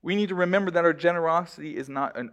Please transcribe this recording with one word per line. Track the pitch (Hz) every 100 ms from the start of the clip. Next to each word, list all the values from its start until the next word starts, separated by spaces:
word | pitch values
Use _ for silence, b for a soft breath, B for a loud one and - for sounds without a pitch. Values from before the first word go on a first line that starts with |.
We | 165 202
need | 208
to | 185
remember | 175 190 196
that | 170 170
our |
generosity | 151 170 175 160 170 175 - 156 -
is | 135
not | 139 135 -
an | 120